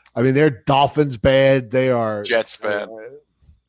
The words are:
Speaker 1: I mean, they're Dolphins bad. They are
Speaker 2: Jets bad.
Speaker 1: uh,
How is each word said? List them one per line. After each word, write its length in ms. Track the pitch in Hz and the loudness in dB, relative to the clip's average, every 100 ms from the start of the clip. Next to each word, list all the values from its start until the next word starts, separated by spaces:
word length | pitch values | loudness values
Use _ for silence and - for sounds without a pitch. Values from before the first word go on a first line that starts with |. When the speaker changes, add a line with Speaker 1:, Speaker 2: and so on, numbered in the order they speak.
| - 120 | -12 -2
Speaker 1:
I 60 | |
mean, 100 | 131 | 2
they're 160 | 135 156 | 4 2
Dolphins 680 | 120 - 135 143 151 143 117 | 0 -2 0 2 0 -2 0
bad. 520 | 135 135 135 135 113 | 2 4 4 2 0
They 200 | 127 131 | -2 0
are 320 | 120 110 104 | 0 -2 -4
Speaker 2:
Jets 340 | 104 117 110 - | -2 -2 -2 -8
bad. 320 | 107 104 104 | -6 -6 -6
Speaker 1:
uh, 80 | 110 117 143 _ _ _ _ | -14 -18 -20 _ _ _ _